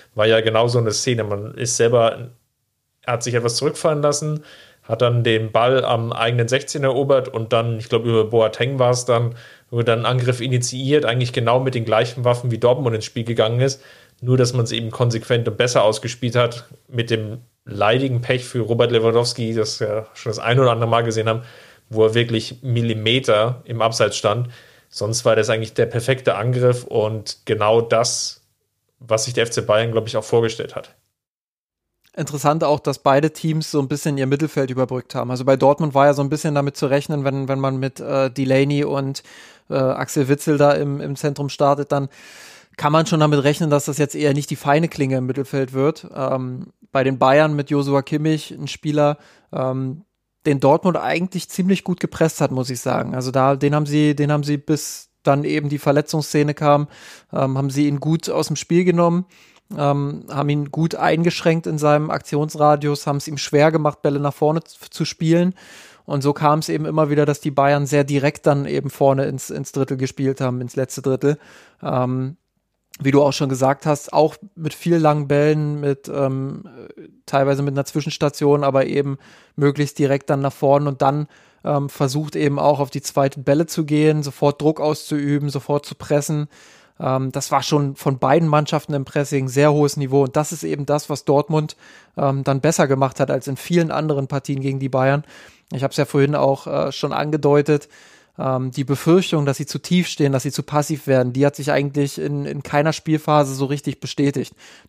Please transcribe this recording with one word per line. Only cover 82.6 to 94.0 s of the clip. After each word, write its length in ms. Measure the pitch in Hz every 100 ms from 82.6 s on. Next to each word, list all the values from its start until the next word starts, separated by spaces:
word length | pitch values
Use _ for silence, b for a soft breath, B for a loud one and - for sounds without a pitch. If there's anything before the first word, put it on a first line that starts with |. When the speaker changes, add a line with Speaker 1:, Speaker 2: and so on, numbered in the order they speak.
| 147 139
Speaker 2:
auf 80 | 135
die 140 | 139
zweiten 420 | - - 139 143
Bälle 220 | 131 143 165
zu 180 | -
gehen, 380 | 151 151 156 151
sofort 400 | 143 - 147 143
Druck 180 | 151 156
auszuüben, 720 | 151 151 - 151 143 143 143
sofort 340 | 135 - 143
zu 100 | -
pressen. 540 | - - 147 143 151 147 b b b b -
Ähm, 340 | 135 131 131
das 180 | 139 -
war 120 | 139
schon 340 | - 147 143 139
von 220 | 147 131
beiden 300 | 135 156 160
Mannschaften 460 | 151 147 151 -
im 100 | 143
Pressing 440 | 135 151 139 143 131
sehr 260 | 127 151
hohes 240 | 147 147 151
Niveau 240 | 135 139
und 140 | 131 151
das 160 | 147
ist 120 | 160
eben 220 | 160 147 143
das, 240 | 147 -
was 160 | 143 -
Dortmund, 500 | 143 147 156 151 - B B B -
ähm, 280 | 139 135
dann 180 | 139 135
besser 240 | 151 170 143
gemacht 340 | 135 135 -
hat 100 | 139
als 160 | 135 143
in 120 | 131
vielen 320 | - 175 156
anderen 360 | 131